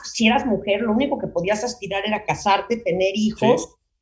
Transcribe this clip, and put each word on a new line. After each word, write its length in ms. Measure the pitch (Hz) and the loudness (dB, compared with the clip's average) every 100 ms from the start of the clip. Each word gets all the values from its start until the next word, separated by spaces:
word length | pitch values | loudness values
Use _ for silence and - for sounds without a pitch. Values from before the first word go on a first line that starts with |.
si 220 | - - 220 | -10 2 4
eras 180 | 254 269 | 4 2
mujer, 340 | 190 202 208 | -2 0 0
lo 100 | 233 | 2
único 260 | 214 277 262 | 0 0 -2
que 80 | 170 | -4
podías 360 | 175 175 214 | -4 -2 -2
aspirar 380 | 240 - 190 196 214 | -2 -8 -6 -4 -2
era 180 | 208 | -4
casarte, 520 | - 151 202 196 - 233 | -4 -2 2 2 0 -4
tener 340 | 185 180 190 202 | -2 2 2 2
hijos, 460 | 214 - 214 - - _ _ _ | 0 2 2 2 -2 _ _ _